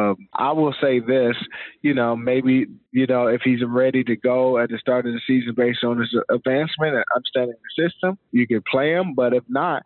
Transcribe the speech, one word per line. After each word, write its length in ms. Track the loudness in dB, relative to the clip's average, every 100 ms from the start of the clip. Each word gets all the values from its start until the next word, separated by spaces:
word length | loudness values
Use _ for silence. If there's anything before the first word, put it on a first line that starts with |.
| 2
uh, 40 | -2 -6
I 180 | -4 -2
will 220 | 0 0 0
say 180 | 0 0
this, 360 | 2 2 2 0 -8 -14 -18 -4
you 120 | 0
know, 240 | 0 0 0
maybe, 480 | 0 0 2 2 0 -6 _
you 160 | 0 2
know, 200 | 2 2
if 140 | 0 2
he's 140 | 0 0
ready 380 | 0 2 2
to 140 | 0 0
go 400 | 0 2 2 2
at 120 | 0
the 80 | -2
start 280 | -2 0 0
of 80 |
the 80 | -4 0
season 280 | 0 0 0
based 260 | 0 0 -2
on 140 | -2
his 140 | -2 -2 0
advancement 680 | -2 0 0 -2 -2 -2 -2
and 80 | -2 -4
understanding 400 | -2 -2 -4 -6 -10 -4
the 60 | -4
system, 300 | -2 -4 -4 _
you 120 | 0 0
can 160 | 0 -2
play 220 | 0 0
him. 200 | 0 -2 0
But 180 | 2
if 100 | 0 0
not, 340 | -2 -2 -4